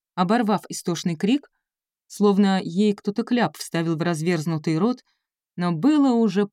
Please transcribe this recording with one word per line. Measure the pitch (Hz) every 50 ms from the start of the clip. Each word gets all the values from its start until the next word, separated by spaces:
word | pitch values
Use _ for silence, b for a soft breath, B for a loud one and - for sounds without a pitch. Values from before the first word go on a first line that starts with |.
| _ _ -
оборвав | 180 185 175 220 240 233 202 202 175 - -
истошный | 180 - - 175 170 160 - 180 165
крик, | 156 - 196 262 285 - _ _ _ _ _ _ _ _ _ _ _ _
словно | - - - 202 208 196 196 202 196 190 185 -
ей | 160 165 190 214 208 202
кто-то | 202 - 208 202 - 233
кляп | - 247 240 202 151 -
вставил | - - - - 165 165 165 165
в | 151
разверзнутый | 170 175 170 151 160 180 175 160 147 170 160 156 151 175 156
рот, | 156 196 240 247 - - _ _ _ _ _ _ _ _ _ -
но | 175 180 175
было | 170 151 180 285 311 302 277 262 233
уже | 233 226 208 170 202 208 202